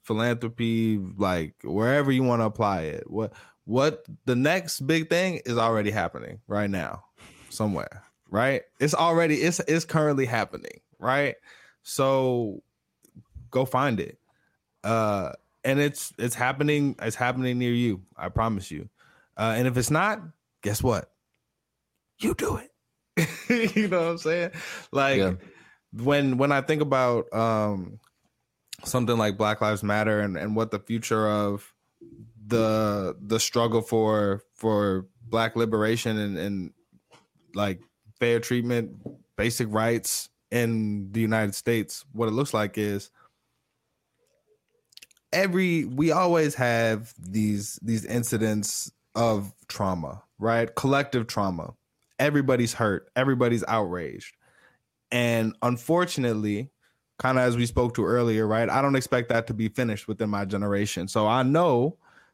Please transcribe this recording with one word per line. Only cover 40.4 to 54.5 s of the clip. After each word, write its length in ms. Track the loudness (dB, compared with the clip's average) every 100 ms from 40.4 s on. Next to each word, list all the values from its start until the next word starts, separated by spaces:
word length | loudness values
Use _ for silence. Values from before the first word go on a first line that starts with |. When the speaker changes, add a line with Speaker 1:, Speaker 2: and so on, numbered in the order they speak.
| -4
Speaker 1:
in 600 | 0 0 0 -2 -4 -4
the 80 | -2
United 340 | 0 2 0
States, 500 | -2 -2 0 -2 -10 -12
what 160 | -4 -2
it 40 |
looks 220 | -2 -2
like 240 | -2 -2 -2
is 320 | -2 -4 -8 _ _ _ _ _ _ _ _ _ _ _ _ _ _ _ _ _ _ -20 -20 _ -4
every, 520 | 0 2 2 2 2
we 260 | 0 0 2
always 440 | 4 4 4 2
have 580 | 2 2 4 2 0 -4 -16
these, 600 | -6 0 0 0 -4 -8
these 220 | -2 -2
incidents 840 | -2 -4 -2 0 0 0 -2 -6 -8 _ _
of 380 | 0 2 0 -4 -14 -12
trauma, 540 | -4 -2 -2 -6 -12 -18 -4
right? 360 | 0 0 0
Collective 520 | -2 0 2 0 -2 -2
trauma. 480 | -2 -2 -4 -10 -14 _ _ _ -2
Everybody's 560 | 2 2 4 2 2
hurt. 360 | 2 0 0 -2 0
Everybody's 480 | 2 2 2 0 0
outraged. 720 | -2 -2 -4 -8 -12 -18 -20 _